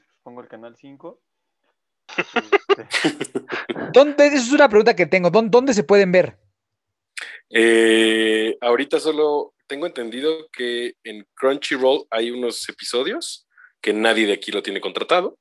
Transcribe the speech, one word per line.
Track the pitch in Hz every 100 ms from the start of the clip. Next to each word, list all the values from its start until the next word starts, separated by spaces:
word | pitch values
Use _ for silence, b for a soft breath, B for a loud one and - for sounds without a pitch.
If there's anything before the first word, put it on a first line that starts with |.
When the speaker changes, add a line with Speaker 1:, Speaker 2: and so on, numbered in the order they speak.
| _
Speaker 1:
pues | _
pongo | 127 123
el | 117
canal | 113 117 117
cinco. | 139 139 170 - _ _ _ _ _ _ _ _ -
Speaker 2:
<laughs> | - - 240 220 403 -
Speaker 1:
Este | 392 - - - - - - - - - - -
Speaker 3:
¿Dónde? | 247 294 285 285
Esa | 285
es | 233
una | 294 269
pregunta | 208 220 180
que | 165
tengo. | 185 175
¿Dónde, | 202 226
dónde | 240 269
se | 208
pueden | - 202 190
ver? | 185 156 _ _ _ _ _ _ _ _ - B B _
Speaker 2:
Eh, | 113 117 113 113 113 110 110 110 110 110 107
ahorita | 123 120 139 156
solo | 151 151 151 147 - _ -
tengo | 139 175
entendido | 151 117 123 151 160 156
que | - 120 120 120 -
en | 113 107 - -
Crunchyroll | 135 143 - 139 131 143 -
hay | 113 117
unos | 123 120 110 -
episodios | - - 120 151 311 - - _ b b b
que | -
nadie | 107 113 110 104
de |
aquí | 98 107
lo | 101
tiene | 101 98
contratado. | 95 - - 175 190 _